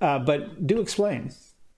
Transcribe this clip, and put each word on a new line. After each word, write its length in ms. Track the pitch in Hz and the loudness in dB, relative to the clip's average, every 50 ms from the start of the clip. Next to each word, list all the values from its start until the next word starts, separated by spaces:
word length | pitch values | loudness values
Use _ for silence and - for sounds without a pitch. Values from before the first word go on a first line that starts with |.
uh, 180 | 214 156 143 135 | 0 2 2 2
but 460 | 123 139 147 147 143 - - - 175 | 2 2 0 0 -2 -6 -6 -4 0
do 140 | 135 202 233 | 0 2 2
explain. 520 | 202 - - - 202 208 160 117 110 - - - - - _ _ - - _ | 0 0 0 0 0 0 0 -4 -6 -10 -12 -16 -20 -20 _ _ -20 -20 _